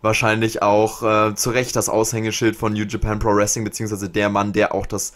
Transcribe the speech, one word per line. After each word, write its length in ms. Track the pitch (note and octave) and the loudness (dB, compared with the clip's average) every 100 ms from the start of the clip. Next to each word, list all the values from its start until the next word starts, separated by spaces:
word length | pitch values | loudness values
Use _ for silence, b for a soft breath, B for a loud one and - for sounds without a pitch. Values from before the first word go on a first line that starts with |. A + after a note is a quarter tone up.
wahrscheinlich 600 | G#2+ A2 A2+ A2 A2+ - | 2 2 2 2 0 0
auch, 400 | G#2 G#2 G#2+ - | 2 4 2 0
äh, 320 | A2 G#2+ G#2+ | 0 2 2
zu 160 | G2+ B2+ | 0 -2
Recht 260 | A#2+ B2+ A#2 | -2 -2 -2
das 140 | G2+ | 0
Aushängeschild 640 | G#2+ A2 A2+ A2 G#2+ - - | 0 0 -2 -4 0 0 0
von 160 | A2 | -2
New 120 | G#2 | -2
Japan 340 | G#2 A2 A2 G#2 | -4 -2 -2 0
Pro 180 | A2 G#2 | 2 2
Wrestling, 280 | G#2 - | 2 0
beziehungsweise 440 | G#2+ - A2 G2+ G2 | -4 -6 -6 -4 -4
der 220 | G2+ G#2 | 0 0
Mann, 240 | G2+ G#2 | 2 0
der 200 | G2+ G#2 | 2 2
auch 120 | G2 - | 0 -4
das 260 | G#2 - | -6 -8